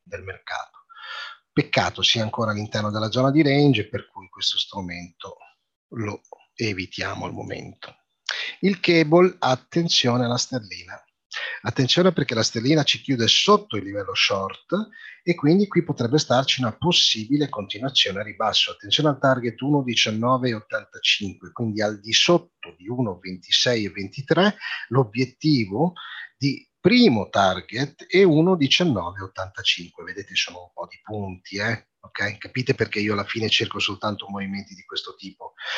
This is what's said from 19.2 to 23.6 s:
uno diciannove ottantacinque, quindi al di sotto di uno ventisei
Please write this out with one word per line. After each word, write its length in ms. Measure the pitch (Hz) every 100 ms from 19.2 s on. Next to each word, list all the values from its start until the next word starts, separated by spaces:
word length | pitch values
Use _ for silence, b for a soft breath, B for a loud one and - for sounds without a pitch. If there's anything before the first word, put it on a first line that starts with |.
| 135 127 120 120
uno 220 | 135 147
diciannove 680 | 127 110 113 110 120 127 127
ottantacinque, 1000 | 110 - 110 - - - - 101 - 87
quindi 320 | - 117 104
al 160 | 104 104
di 140 | 107
sotto 600 | 110 - 175 - _ - -
di 100 | 92
uno 320 | 123 113 90
ventisei 640 | 92 90 - -